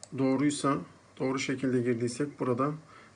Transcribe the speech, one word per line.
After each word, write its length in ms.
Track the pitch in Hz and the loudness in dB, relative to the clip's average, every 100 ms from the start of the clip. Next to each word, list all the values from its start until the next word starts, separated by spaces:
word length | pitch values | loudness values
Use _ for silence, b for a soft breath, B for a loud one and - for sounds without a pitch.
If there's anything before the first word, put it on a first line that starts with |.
| - 127 | -14 -2
doğruysa, 600 | 131 131 147 143 143 143 175 - - - | 2 4 2 2 0 0 -2 -16 -20 -6
doğru 200 | 131 131 | -4 -2
şekilde 420 | - 127 131 123 | -2 -2 0 2
girdiysek 580 | 120 113 120 - 147 - | 2 0 -2 -2 -6 -2
burada 320 | 127 120 139 156 B B B | -2 0 0 -2 B B B